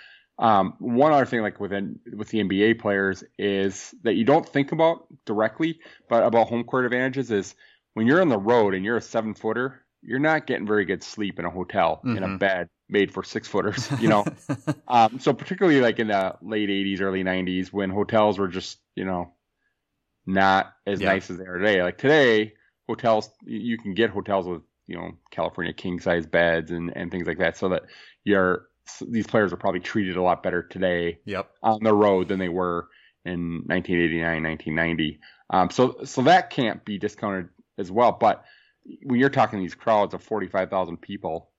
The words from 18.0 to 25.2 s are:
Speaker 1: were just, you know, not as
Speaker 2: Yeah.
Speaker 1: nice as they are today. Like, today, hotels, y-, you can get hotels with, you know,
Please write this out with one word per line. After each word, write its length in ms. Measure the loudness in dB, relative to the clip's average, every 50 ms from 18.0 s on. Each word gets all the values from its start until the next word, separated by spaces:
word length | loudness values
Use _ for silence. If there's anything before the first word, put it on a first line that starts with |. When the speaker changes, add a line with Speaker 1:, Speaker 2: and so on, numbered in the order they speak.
| -2 2 4 4 4 4 2 0
Speaker 1:
were 100 | -2 -4
just, 300 | -4 -6 -10 -10 -14 _ _ _ -10
you 100 | -8 -6
know, 280 | -4 -4 -6 -6 -8 _ _ _ _ _ _ _ _ _ _ _ _ _ _ _ _ _ _ -8
not 460 | -2 0 2 4 4 4 4 2 -2 -6 _ -8
as 140 | -6 -4 -2
Speaker 2:
Yeah. 80 | 0 0
Speaker 1:
nice 220 | 0 0 -2 -8
as 80 | -12 -14
they 80 | -12
are 120 | -10 -6 -2
today. 240 | 0 2 2 2 2
Like, 160 | 0 -2 -2
today, 540 | 2 4 4 6 6 6 4 2 2 -2 -6 _ _ _ _ _ _
hotels, 420 | -10 -8 -2 0 2 2 0 0 -6 _ _ -14
y-, 80 | -12 -10
you 240 | -8 -6 -6 -6 -6
can 160 | -6 -6 -2
get 160 | 0 0 0
hotels 360 | 0 -4 -4 -2 -2 -2 -2
with, 160 | -4 -8 -10 -12 _ _ _ _ -14
you 80 | -12
know, 160 | -12 -12 -12 -14 -16